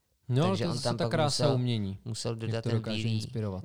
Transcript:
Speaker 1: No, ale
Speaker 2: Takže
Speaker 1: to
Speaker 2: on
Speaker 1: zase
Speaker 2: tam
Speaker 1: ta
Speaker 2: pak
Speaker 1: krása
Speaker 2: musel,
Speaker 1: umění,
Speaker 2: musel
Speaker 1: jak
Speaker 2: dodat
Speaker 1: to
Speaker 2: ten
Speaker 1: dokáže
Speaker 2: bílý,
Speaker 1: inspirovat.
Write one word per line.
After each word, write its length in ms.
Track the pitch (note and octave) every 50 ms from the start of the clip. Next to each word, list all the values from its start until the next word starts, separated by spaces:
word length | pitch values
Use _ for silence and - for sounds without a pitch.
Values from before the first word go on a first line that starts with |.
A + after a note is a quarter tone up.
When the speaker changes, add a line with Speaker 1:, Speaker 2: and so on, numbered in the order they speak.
| _ _ _ _ _ -
Speaker 1:
No, 140 | B2 C3 E3
ale 80 | F#3
Speaker 2:
Takže 120 | G3 - F#3
Speaker 1:
to 60 | F3
Speaker 2:
on 60 | D#3+
Speaker 1:
zase 80 | D3 C3+
Speaker 2:
tam 140 | A#2+ A#2+
Speaker 1:
ta 60 | A#2 -
Speaker 2:
pak 80 | A#2
Speaker 1:
krása 320 | - D#3+ D#3 C#3+ B2+ - C3
Speaker 2:
musel, 120 | - -
Speaker 1:
umění, 420 | B2 B2 B2 A#2 A2 G2+ F#2+ G2 - -
Speaker 2:
musel 260 | A#2 A2 - - B2
Speaker 1:
jak 80 | A#2 A2+
Speaker 2:
dodat 240 | A2+ A2 A2+ A2+ -
Speaker 1:
to 60 | A2+
Speaker 2:
ten 80 | A2+
Speaker 1:
dokáže 200 | A2 A2+ A2+ A2
Speaker 2:
bílý, 180 | A2 A2 A2+ A2
Speaker 1:
inspirovat. 480 | A2 A2 - - A2 G#2+ G#2 F#2+ F#2